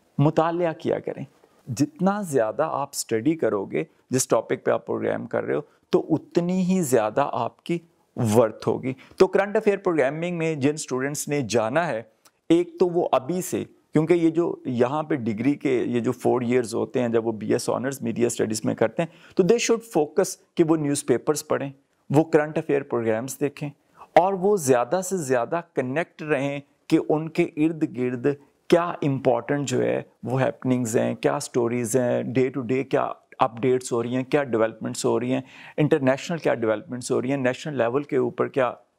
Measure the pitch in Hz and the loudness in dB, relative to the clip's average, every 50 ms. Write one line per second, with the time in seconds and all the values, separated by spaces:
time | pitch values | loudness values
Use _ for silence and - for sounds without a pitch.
0 | _ _ _ - 143 156 156 165 160 170 170 175 175 165 156 147 - 113 101 101 | _ _ _ 2 2 4 4 2 2 2 0 -2 -2 -2 -4 -4 -2 -2 -2 -2
1 | - - - - 139 - _ _ _ _ _ _ _ - 117 131 147 147 - - | -4 -8 -10 -10 -12 -16 _ _ _ _ _ _ _ -6 -2 -2 -2 -2 -2 0
2 | 180 190 202 208 202 165 139 127 110 110 107 139 156 156 127 131 143 - - - | 0 0 0 -2 -2 0 0 2 2 0 0 -2 -2 -2 -2 -4 -4 -6 -6 -8
3 | - - 117 110 117 151 165 160 - 110 104 101 101 117 123 139 160 - _ _ | -4 -2 -2 0 0 0 0 0 0 0 0 -2 -4 -4 -4 -6 -6 -6 _ _
4 | _ - 123 131 - - 131 113 - - 135 123 - 127 117 113 - - 113 110 | _ -2 -2 -2 0 2 2 0 2 0 -4 -2 0 0 0 0 -2 -4 -6 -4
5 | 107 107 107 113 120 117 - 113 110 120 135 151 - - _ _ _ _ - 180 | -2 -2 -2 -4 -4 -4 -4 -4 -2 -2 -2 -4 -4 -8 _ _ _ _ 0 0
6 | - - 160 139 - - - 175 170 175 185 190 180 175 190 185 170 127 127 113 | 2 2 -2 -2 -2 -2 -2 -2 0 0 0 0 0 2 2 0 2 2 2 2
7 | 107 107 107 135 143 - - 120 117 117 - _ - - 170 170 - _ _ _ | 2 2 0 0 -2 0 -2 -4 -4 -6 -8 _ -6 -6 -6 -6 -6 _ _ _
8 | _ _ - - 123 110 104 123 117 110 110 - - - 110 110 113 131 127 - | _ _ -4 -2 0 4 6 6 6 4 2 -2 -2 -2 -2 -2 -4 -8 -8 -10
9 | - - - - 190 185 185 190 196 208 202 220 214 208 196 196 - 185 170 156 | -12 -2 2 4 4 4 4 2 0 2 0 0 2 0 0 0 0 0 2 2
10 | - 135 151 160 170 180 175 165 160 165 160 143 131 147 151 156 - - 127 127 | 2 2 0 -2 -4 -4 -4 -2 -2 -2 -2 0 0 0 0 -2 -6 -6 -4 -4
11 | 131 143 151 - - 151 143 147 131 98 104 117 107 110 135 160 175 156 117 110 | -4 -4 -4 -6 -6 -4 -2 -2 -2 0 0 0 0 0 0 -2 -2 -2 -4 -6
12 | - _ _ _ _ _ _ _ _ - 165 170 175 170 160 - 190 180 170 180 | -8 _ _ _ _ _ _ _ _ 2 4 4 2 0 0 0 0 2 2 0
13 | - - - 131 120 139 175 185 156 - - 104 107 - _ _ _ _ - 151 | 0 2 0 0 0 -2 -4 -4 -4 -4 -4 -6 -6 -8 _ _ _ _ 0 2
14 | 160 156 180 175 165 165 151 170 175 160 - - - 135 127 117 120 127 143 151 | 4 4 4 4 4 2 2 2 0 -2 -2 -6 -6 -2 0 2 2 2 0 -2
15 | 156 147 160 135 110 117 107 104 120 143 143 - - 143 131 113 92 120 120 120 | -2 -2 -4 -2 -2 -2 -2 0 0 0 0 0 0 0 0 0 0 0 -2 -2
16 | 110 127 120 - - 120 117 127 123 117 123 127 117 107 113 107 110 - - 127 | 0 -2 -2 0 0 0 0 2 2 2 2 0 0 0 -2 -4 -4 -2 -2 -2
17 | 123 117 113 113 113 117 110 104 110 107 117 120 - 123 110 110 120 135 135 135 | 0 0 0 0 0 0 -4 -4 -2 0 0 0 0 -2 -2 -2 -2 -4 -6 -6
18 | 117 113 107 113 117 120 - - 110 107 110 110 - 117 113 - 113 110 - - | -6 -4 -2 0 0 0 0 -2 -2 -2 -4 -4 -4 -2 0 0 0 0 0 -2
19 | 170 - - - - - - - 190 175 233 226 - - 226 220 - - - 170 | -6 -6 -8 -16 -20 -4 0 2 4 4 2 2 2 0 0 0 -2 -2 -2 0
20 | 151 147 - 202 185 - - - _ _ - - 170 156 165 160 147 143 143 135 | 0 0 0 -2 -2 -2 -4 -12 _ _ 0 2 2 4 2 2 0 0 -2 -2
21 | - - 123 113 - - 151 143 - - 127 123 135 139 135 _ _ _ _ _ | 0 0 0 2 2 0 -2 -2 -2 -2 -2 -2 -4 -6 -12 _ _ _ _ _
22 | _ - 135 151 160 160 160 151 151 156 151 165 156 - 143 139 135 - 123 120 | _ 0 2 2 4 4 4 2 2 2 -2 -4 -2 0 0 0 0 -2 -2 -2
23 | 113 110 110 110 127 131 - - 147 135 143 - 151 - - _ _ _ _ - | 0 0 0 -2 -2 -6 -6 -4 -4 -6 -4 -6 -12 -12 -12 _ _ _ _ -20
24 | - - - 160 175 196 196 180 180 202 208 190 147 131 127 120 123 123 170 185 | -4 2 4 4 4 4 2 0 2 2 2 2 4 4 4 4 4 2 0 -2
25 | 185 - 190 185 147 131 127 120 117 127 160 170 165 _ - 139 127 127 135 160 | -2 -2 -4 -4 0 0 0 0 0 0 -4 -4 -6 _ -4 -4 -4 -2 -2 -4
26 | 180 - _ - 165 151 151 131 139 143 143 143 - _ _ _ _ - 160 160 | -4 -6 _ -8 -4 -2 -2 0 -2 -2 -6 -8 -10 _ _ _ _ 0 2 2
27 | - - 156 151 160 160 - 175 175 - - 151 151 160 165 156 160 135 120 120 | 2 2 0 0 -2 -2 0 0 0 0 0 0 0 0 0 0 -4 -4 -2 -2
28 | 127 123 127 120 120 143 139 139 _ _ _ _ _ - 175 170 170 175 - - | -4 -2 -2 0 0 0 -2 -2 _ _ _ _ _ 2 2 4 4 0 -4 -2
29 | 165 143 135 127 - 135 120 117 - - 143 143 143 123 127 123 120 120 123 131 | -2 -2 0 2 2 2 2 2 0 -2 -2 -2 -2 -2 -2 0 0 0 0 -2
30 | 131 - _ _ - 120 127 131 127 117 - - - 127 127 127 123 110 113 123 | -4 -8 _ _ -6 -4 0 0 0 0 -2 -2 -2 0 0 0 0 0 0 0
31 | 120 120 120 - - 143 139 147 - - - 127 120 117 120 123 120 104 127 131 | 0 -2 -2 0 0 0 0 -2 -4 -4 -2 0 0 0 0 -2 -2 0 0 0
32 | 123 120 123 120 120 131 117 131 127 131 - 143 120 110 131 131 139 - - 131 | 2 2 0 -2 -2 -2 0 0 0 0 -2 -4 -4 -2 -2 -2 -2 0 0 0
33 | 123 110 - - _ _ - - 131 127 113 117 117 127 127 127 - - 127 117 | 0 -2 -6 -10 _ _ -4 -2 -2 -2 -2 -2 0 2 2 0 0 -2 -2 -2
34 | 117 120 123 127 127 - - 147 143 123 117 110 110 113 110 - 170 123 123 - | -2 -2 -2 -4 -2 0 0 0 0 0 0 0 0 0 -2 -6 -10 -10 -6 -4
35 | - 123 117 117 120 127 131 131 131 - - - - - - - 151 135 160 151 | -2 0 0 0 0 -2 -2 -4 -4 -8 -16 -20 -20 -6 -2 0 2 2 2 2
36 | 135 127 135 - - - 170 156 - 143 127 120 113 110 107 107 - 165 127 123 | 2 2 0 0 -2 -6 -6 -2 0 0 0 0 0 0 0 -2 -4 -8 -10 -8
37 | 120 - 131 117 117 127 139 139 127 123 - - - 160 147 123 113 117 120 147 | -4 -2 -2 -2 0 -2 -2 0 0 -2 -2 -4 -6 -4 -2 0 0 0 0 -2
38 | 147 - 147 127 123 120 120 - 123 123 - 139 127 117 - - _ _ _ | -2 -2 0 0 0 0 -2 -2 -4 -2 0 0 0 0 -2 -6 _ _ _